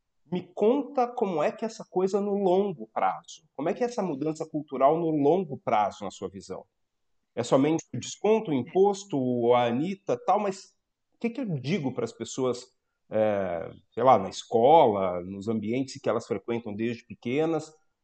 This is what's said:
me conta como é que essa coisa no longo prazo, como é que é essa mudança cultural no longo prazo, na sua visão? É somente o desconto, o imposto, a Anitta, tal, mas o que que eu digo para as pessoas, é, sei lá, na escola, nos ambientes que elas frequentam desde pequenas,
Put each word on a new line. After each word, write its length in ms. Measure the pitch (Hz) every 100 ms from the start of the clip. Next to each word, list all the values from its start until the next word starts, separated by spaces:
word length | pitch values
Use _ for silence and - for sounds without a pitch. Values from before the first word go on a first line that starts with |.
| _ _ _
me 100 | 175 175
conta 540 | - 208 277 247 - 240
como 360 | 240 196 165
é 80 | 170
que 120 | 220
essa 220 | 220 - 185
coisa 300 | - 190 202
no 140 | 202
longo 540 | 202 196 180 202 156 107
prazo, 560 | - 95 - - - _ -
como 140 | 151
é 40 |
que 100 | 196
é 20 | 240
essa 160 | 233
mudança 440 | 190 135 151 156 160
cultural 480 | 151 143 131 135 160
no 140 | 165
longo 460 | 156 143 175 175 135
prazo, 440 | - 110 104 -
na 80 | 98
sua 160 | - 95
visão? 380 | 95 90 87 - _ _ _ _ _ _ -
É 80 |
somente 400 | 120 139 143 160 -
o 60 | 131
desconto, 500 | - - 202 220 214
o 40 |
imposto, 1000 | 139 120 180 202 196 - 143 127 123 117
a 120 | 120 120
Anitta, 520 | 117 165 196 - 120 -
tal, 140 | 190
mas 340 | 202 190 - _ _ _ _
o 60 | _
que 100 | 233
que 120 | 226
eu 40 | 247
digo 480 | 151 123 190 131
para 120 | - 113
as 80 |
pessoas, 520 | - 110 - 131 123 - _ _ _ _
é, 600 | 107 107 101 95 85 82 82 _
sei 120 | -
lá, 140 | 123 117
na 120 | 95
escola, 920 | - - 117 120 165 135 101 95 90
nos 260 | 90 98 98
ambientes 540 | 110 104 120 135 -
que 80 | -
elas 160 | 113 -
frequentam 480 | 107 - 117 113
desde 320 | 104 117 117 -
pequenas, 680 | 98 120 131 160 160 151 - _ _